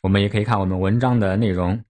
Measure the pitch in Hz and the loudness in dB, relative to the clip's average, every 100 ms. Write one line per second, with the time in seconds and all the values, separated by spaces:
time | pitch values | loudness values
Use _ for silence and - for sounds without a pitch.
0 | 95 101 101 107 107 107 92 92 95 117 | 0 2 2 0 -2 -2 -2 -2 0 0
1 | 127 120 98 95 113 90 90 110 | 2 0 0 0 0 0 -2 -4